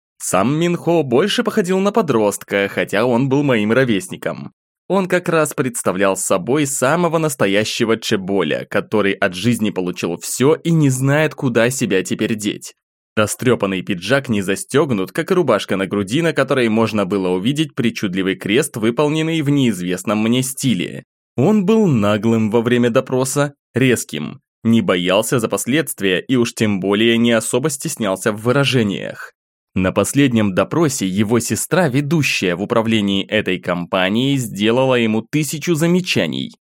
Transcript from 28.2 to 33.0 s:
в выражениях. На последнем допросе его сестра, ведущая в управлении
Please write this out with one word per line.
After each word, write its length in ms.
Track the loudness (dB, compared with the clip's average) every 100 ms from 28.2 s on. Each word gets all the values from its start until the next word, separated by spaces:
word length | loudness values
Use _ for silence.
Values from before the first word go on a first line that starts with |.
| -2
в 100 | -2
выражениях. 920 | 0 2 2 2 0 -2 -8 -12 -16 -20 _ _ _ -2
На 160 | 0
последнем 640 | 2 0 2 2 4 2 0
допросе 500 | 0 2 0 0 -2
его 340 | 0 0 0
сестра, 500 | 0 -4 -2 0 0
ведущая 680 | 0 0 0 0 0 -2 -2
в 60 |
управлении 640 | -2 0 2 2